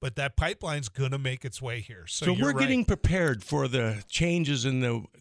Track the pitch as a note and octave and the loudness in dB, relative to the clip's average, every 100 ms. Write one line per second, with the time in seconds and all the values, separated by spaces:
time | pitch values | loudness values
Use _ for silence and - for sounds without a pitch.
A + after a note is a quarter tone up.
0 | C3+ C3 C#3 - D#3+ - E3+ D3 A#2 - | -8 -4 -4 0 -2 -2 -4 -4 -6 -2
1 | C3+ C#3 C3 B2+ C3 - B2+ A#2 G#2+ G2 | -2 0 -4 -4 -8 -8 -8 -8 -10 -16
2 | E2+ - E3+ F#3 C#4 C4+ C4+ B3+ A3 G3 | -10 -2 2 4 2 2 2 2 2 2
3 | - F#3 D#3+ A2+ - D3 C3 B2 A2+ G#2 | 4 4 2 0 -2 0 0 0 0 -4
4 | - - E3+ F3 D3 C#3 C3 C3 B2 A#2 | -4 0 2 2 2 0 0 0 0 -2
5 | - _ | -8 _